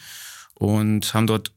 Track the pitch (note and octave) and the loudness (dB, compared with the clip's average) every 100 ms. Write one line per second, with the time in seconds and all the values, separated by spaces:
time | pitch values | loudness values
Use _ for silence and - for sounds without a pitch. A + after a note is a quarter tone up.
0 | - - - - - _ G2+ G#2+ G#2+ G#2+ | -18 -18 -18 -20 -20 _ 0 2 2 0
1 | - A2 A2+ A2 - | 0 0 2 0 -2